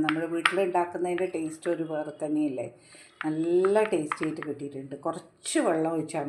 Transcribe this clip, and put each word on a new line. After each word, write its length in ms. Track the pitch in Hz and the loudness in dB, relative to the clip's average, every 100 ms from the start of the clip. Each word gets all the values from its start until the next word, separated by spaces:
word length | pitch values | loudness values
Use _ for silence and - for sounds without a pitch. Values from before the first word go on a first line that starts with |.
| 156 | 0
നമ്മൾ 180 | 156 165 | 0 0
വീട്ടിൽ 240 | 170 165 180 | 0 2 2
ഉണ്ടാക്കുന്നതിൻ്റെ 640 | 190 175 175 175 180 175 185 175 | 2 2 2 0 0 0 0 -2
ടേസ്റ്റ് 320 | 156 156 175 | -4 -4 -2
ഒരു 100 | 165 160 | -2 -2
വേറെ 220 | 156 151 147 | -4 -4 -4
തന്നെയല്ലേ. 440 | 151 151 151 127 117 - - - - - 156 | -2 2 0 0 -6 -10 -20 -20 -20 -6 -4
നല്ല 580 | 156 165 180 190 208 214 | 0 2 4 6 4 4
ടേസ്റ്റി 320 | 170 151 - 156 | 2 0 -2 -2
ആയിട്ട് 160 | 156 151 | -4 -6
കിട്ടിയിട്ടുണ്ട്. 480 | 143 139 135 135 139 165 | -6 -8 -8 -10 -6 -6
കുറച്ച് 540 | - - _ - 320 240 | -6 -10 _ -2 2 4
വെള്ളം 200 | 160 160 | 4 2
ഒഴിച്ചാൽ 320 | 165 156 160 | 0 -2 -2